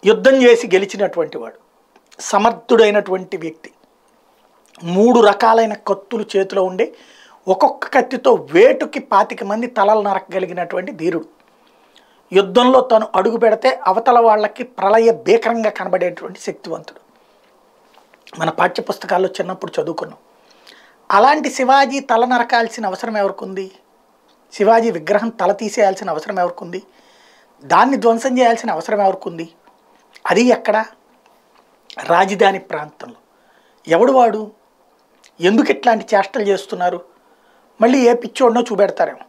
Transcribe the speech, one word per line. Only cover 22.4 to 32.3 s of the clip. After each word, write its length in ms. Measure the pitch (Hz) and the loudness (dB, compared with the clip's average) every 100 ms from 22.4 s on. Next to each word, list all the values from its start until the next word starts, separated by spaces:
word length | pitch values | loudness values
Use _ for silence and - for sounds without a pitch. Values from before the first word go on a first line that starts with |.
| 240 233 226 240 214 | 0 -2 -2 -6 -10
అవసరం 320 | 185 226 214 | -8 -8 -4
ఎవరికుంది? 540 | 196 190 196 190 190 _ _ _ _ _ _ _ _ | -4 -6 -12 -12 -12 _ _ _ _ _ _ _ _
శివాజీ 380 | - 202 226 226 | -2 4 4 2
విగ్రహం 380 | 170 156 208 226 | -4 -2 -2 -2
తల 220 | - 185 | -2 -2
తీసేయాల్సిన 580 | 196 214 240 202 190 196 | -2 -4 0 0 0 -6
అవసరం 300 | 156 156 190 | -8 -6 -4
ఎవరికుంది? 440 | 180 - 175 185 _ _ _ _ _ _ _ _ 139 | -4 -6 -14 -14 _ _ _ _ _ _ _ _ 0
దాన్ని 320 | 175 247 269 | 2 2 2
ధ్వంసం 420 | 233 226 269 247 | 0 0 -2 0
చేయాల్సిన 320 | 240 226 233 | 2 0 -4
అవసరం 300 | 160 165 214 | -8 -4 0
ఎవరికుంది? 480 | 196 190 - 170 165 _ _ _ _ _ _ _ - | 0 -2 -10 -12 -16 _ _ _ _ _ _ _ -2
అది 120 | 175 | 0
ఎక్కడ? 440 | 247 220 - 220 220 _ _ _ _ _ _ _ _ _ _ - | 2 2 0 -4 -4 _ _ _ _ _ _ _ _ _ _ -16
రాజధాని 560 | - 170 185 | -2 0 0